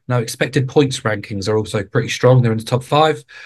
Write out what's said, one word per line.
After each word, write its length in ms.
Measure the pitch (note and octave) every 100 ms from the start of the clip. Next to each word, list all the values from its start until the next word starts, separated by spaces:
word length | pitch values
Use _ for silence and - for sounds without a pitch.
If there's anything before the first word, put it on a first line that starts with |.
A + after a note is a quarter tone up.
| -
Now, 100 | B2
expected 480 | A2+ - D3 C#3 B2+
points 320 | D#3 C3+ -
rankings 480 | A2+ G#2 - G2+ F#2+
are 100 | A2
also 260 | G#2 G#2+
pretty 240 | G2+ A#2 A2
strong. 340 | - B2+ B2+
They're 80 | A#2
in 80 | A2
the 60 |
top 180 | - A#2+
five. 400 | - D3 D#3 D3+ - -